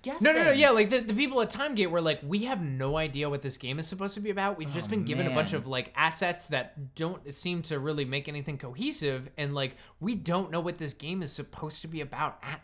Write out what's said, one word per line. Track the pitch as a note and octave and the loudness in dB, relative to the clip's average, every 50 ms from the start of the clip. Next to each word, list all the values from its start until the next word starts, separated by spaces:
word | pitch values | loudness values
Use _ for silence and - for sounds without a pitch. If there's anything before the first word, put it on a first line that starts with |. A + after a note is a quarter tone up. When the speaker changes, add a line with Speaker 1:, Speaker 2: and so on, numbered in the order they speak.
| - | -8
Speaker 1:
guessing? | B3+ C#4+ D#4+ - | -6 0 4 6
Speaker 2:
No, | D4 | 6
no, | D#4+ D#4+ E4+ | 8 8 8
no, | D#4+ | 6
yeah, | C#4 C4+ D4+ C#4 | 8 10 10 8
like, | A#3 A3 G#3+ G3 | 10 8 6 6
the, | B3+ B3+ | 4 2
the | A3+ G#3+ G#3 | 2 2 2
people | A3 C#4+ C4 C4+ B3+ | 2 2 2 2 2
at | A3 - | 2 2
Timegate | - G#3 C#4 D4+ C4+ G#3 F#3+ F3 | 0 -2 -2 -2 2 2 2 2
were | E3 F3 | 2 2
like, | E3 D#3+ D3+ - C#3+ | 2 2 2 0 0
"We | C#3 F3+ G#3 A3+ | -2 0 0 0
have | B3+ C4 G3 | 0 -2 -2
no | E3 C#3+ C3+ C3 C3 C3+ C#3+ | -2 -2 -2 0 0 0 0
idea | D#3 D#3+ D3+ C3 C#3 D3 | 0 0 -2 -2 -2 -2
what | D3 C#3+ C#3 | 0 -2 -2
this | C#3+ C3+ C3 | -4 -6 -8
game | - - B2+ C3+ D#3 | -6 -6 -4 -4 -4
is | D#3+ | -4
supposed | D#3+ G3 F#3 G3 G3+ G3 | -6 -6 -4 -6 -6 -4
to | G#3+ | -4
be | G3+ G#3+ | -4 -4
about. | F#3+ G3 G3 G3+ G3+ | -2 0 0 0 0
We've | - D#3+ C#3+ | -2 -4 -4
just | C#3+ E3+ E3 | -4 -4 -2
Speaker 1:
Oh, | G#3 | 0
Speaker 2:
been | A3 G#3+ F3+ | 0 0 0
given | - D3 C3+ C3+ | 0 0 0 2
a | C3+ | 2
bunch | C3 D3+ D#3 - E3 | 2 2 0 2 0
Speaker 1:
man. | D3 | -4
Speaker 2:
of, | B2 | -2
like, | C3 C3 B2+ B2 - - | -2 -2 -2 -4 -2 0
assets | C3+ D#3 D#3+ D#3+ - F#3+ F3 F3 F3 - - | 2 2 2 2 2 0 -2 -2 -2 -4 -4
that | D3+ C3 B2+ - - D3 C#3 C3 - | -2 -2 -2 -4 -8 -10 -12 -10 -6
don't | - D#3+ E3 F#3 - - C#3+ C3+ | -4 -2 -2 -4 -6 -10 -12 -10
seem | - - F3+ F3+ E3+ E3 | -6 -4 -2 -2 -2 -2
to | - D#3 C#3 | -2 -4 -2
really | C3 D3+ D#3 D3 C#3+ | -2 -2 -2 -2 -2
make | B2 C3+ C#3+ C#3 D3+ | -2 -2 -4 -4 -4
anything | D3 D3 C3+ D#3+ D3 C3+ | -6 -6 -6 -6 -6 -6
cohesive, | - B2+ B2 C#3+ A#3 D4 C#4+ - D3+ C#3 C3 C3 B2+ D3 - | -8 -10 -6 -4 -4 -4 -2 -2 -2 -2 -2 -2 -6 -8 -6
and, | - D3 C#3+ C#3+ | -4 -4 -2 0
like, | C#3 C3+ B2+ - - - - - - | -2 -2 -4 -4 -10 -20 -20 -12 -6
we | D#3 G#3 B3 | -4 -2 -2
don't | G3 C#3+ E3 E3+ F#3 G3 D#3 | -2 0 0 0 0 0 0
know | D#3+ E3+ | -2 -2
what | E3 F3+ E3+ | -2 -2 -4
this | - D#3+ C#3+ - | -6 -6 -8 -8
game | - C#3 D3+ F#3 F#3+ F3 | -8 -8 -6 -4 -4 -4
is | C3+ | -6
supposed | - - C#3 - - - D#3 D3+ D3+ - | -6 -10 -10 -10 -10 -10 -10 -10 -10 -10
to | - | -12
be | D#3+ E3 D#3 | -8 -8 -8
about | D3 - - B2+ D3+ C#3 - - - | -8 -6 -6 -4 -4 -4 -4 -8 -10
at | C3 D#3 D#3 | -10 -10 -10